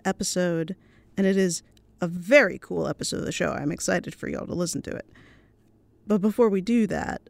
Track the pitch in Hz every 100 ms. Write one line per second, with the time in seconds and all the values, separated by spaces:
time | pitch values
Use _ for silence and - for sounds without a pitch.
0 | 190 190 196 180 175 165 160 190 _ _
1 | _ - 190 196 185 160 - _ _ -
2 | 175 175 175 285 202 - - 180 160 -
3 | - - - - 165 135 147 175 - 180
4 | - - - - - 175 170 - - -
5 | - - - - _ _ _ _ _ _
6 | - 214 208 208 226 196 185 233 208 -
7 | - -